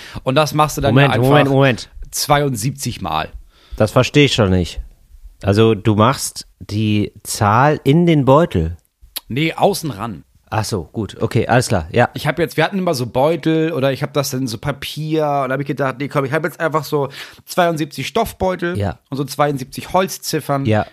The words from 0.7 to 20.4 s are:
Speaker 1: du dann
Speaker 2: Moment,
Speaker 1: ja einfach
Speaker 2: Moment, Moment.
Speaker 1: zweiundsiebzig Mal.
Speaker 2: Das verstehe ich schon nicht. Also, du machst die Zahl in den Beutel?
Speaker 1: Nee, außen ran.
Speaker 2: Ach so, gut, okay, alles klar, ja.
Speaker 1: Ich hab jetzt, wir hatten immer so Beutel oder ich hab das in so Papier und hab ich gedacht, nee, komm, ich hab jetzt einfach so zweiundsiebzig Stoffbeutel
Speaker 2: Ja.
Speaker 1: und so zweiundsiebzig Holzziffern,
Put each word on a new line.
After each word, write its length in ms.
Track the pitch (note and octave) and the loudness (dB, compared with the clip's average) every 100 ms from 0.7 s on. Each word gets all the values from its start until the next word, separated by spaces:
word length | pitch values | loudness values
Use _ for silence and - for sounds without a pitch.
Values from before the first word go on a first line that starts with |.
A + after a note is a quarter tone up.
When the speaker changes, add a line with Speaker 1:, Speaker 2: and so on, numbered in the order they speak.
| - | 0
Speaker 1:
du 40 | |
dann 140 | C#3 | 2
Speaker 2:
Moment, 140 | B2+ C#3 | 6 6
Speaker 1:
ja 60 | B2 | 4
einfach 120 | B2+ | 4
Speaker 2:
Moment, 220 | C#3+ C#3 | 4 4
Moment. 400 | C3+ C#3 A2+ - - - | 4 4 2 -4 -16 -12
Speaker 1:
zweiundsiebzig 880 | - - D3 D3 A#2+ A#2+ C#3 B2+ - | -6 0 2 2 -2 -4 -6 -8 -6
Mal. 300 | F2 D#2 D#2+ - - _ _ - | -4 -4 -4 -10 -20 _ _ -2
Speaker 2:
Das 140 | G#2+ | 2
verstehe 360 | C3 A#2+ D3 C#3+ | 2 2 4 4
ich 80 | |
schon 160 | - G2 | 4 2
nicht. 300 | F#2 E2+ - - - _ - - - | 2 0 -6 -14 -18 _ -20 -20 -4
Also, 320 | G2+ G2+ A2+ | 0 4 4
du 220 | G#2+ A2+ G#2 | 4 2 4
machst 500 | A2 C#3 - - - - | 4 2 -6 -12 -18 -18
die 520 | F#2+ G#2 G#2+ G#2 - - | -8 -4 0 0 -2 -6
Zahl 560 | - - G#2 A2+ C#3+ D3+ | -10 0 4 4 4 2
in 240 | C3+ D#3 F3 | 4 4 6
den 180 | D3+ | 4
Beutel? 520 | B2+ C#3 E3+ F#2 D#2+ E2+ _ _ - - - | 6 6 4 0 -2 -6 _ _ -20 -16 -8
Speaker 1:
Nee, 260 | A#2 D#3+ | -4 -4
außen 380 | - E3+ G3 D#3+ | 0 0 0 -6
ran. 320 | G#2 A2+ E2+ - _ _ | -6 -8 -10 -16 _ _
Speaker 2:
Ach 160 | G#2+ | -6
so, 200 | G#2 G2+ | -4 -4
gut, 320 | D#2 - G2 - | -6 -6 -8 -4
okay, 280 | A2 - - | -2 0 2
alles 180 | B2 A#2+ | 2 2
klar, 220 | G2+ D#2+ | -2 0
ja. 180 | - A#2+ | 0 0
Speaker 1:
Ich 140 | C3 D3+ | -2 -4
hab 100 | D#3 | -2
jetzt, 180 | D#3+ - | -2 0
wir 60 | |
hatten 160 | E3 G3 | -2 -2
immer 160 | F3+ | -2
so 120 | C3+ A#2+ | -2 -2
Beutel 640 | C3 C#3+ E3+ D#3 D#3+ D#3+ | 0 0 0 0 0 0
oder 200 | D3 C3+ | -2 -2
ich 120 | C3 | -2
hab 80 | C#3+ | -4
das 200 | D3 C#3 | -4 -4
in 140 | C3 C3 | -4 -6
so 100 | G#2+ | -6
Papier 840 | D3 C#3 - - D#3 D#3 D3+ C#3+ | -8 -8 -10 -10 -4 -2 0 -2
und 60 | B2+ | -2
hab 80 | C3+ | -4
ich 80 | C#3+ | -4
gedacht, 300 | C#3 C3+ B2 | -2 -4 -4
nee, 80 | C#3 | -4
komm, 180 | D3 | -2
ich 80 | C3+ | -2
hab 120 | D#3 | -2
jetzt 160 | E3 - | -4 -4
einfach 240 | D#3+ D#3 | -2 -2
so 240 | C#3 D3+ C3 - - - | -2 -2 -4 -8 -18 -20
zweiundsiebzig 640 | - - E3+ D#3+ D#3 - C3+ | -6 0 2 0 -4 -8 -6
Stoffbeutel 720 | A3+ A3 - F#3 F#3 F3 E3+ | -4 -4 -4 -4 -2 -4 -2
Speaker 2:
Ja. 220 | G2 - _ | -4 -6 _
Speaker 1:
und 60 | C3+ | -8
so 80 | |
zweiundsiebzig 680 | C#3 - D3 C#3+ C3+ - - | -4 0 0 -2 -8 -12 -2
Holzziffern, 720 | F3+ F#3+ - - D#3+ | -2 0 -4 -6 -6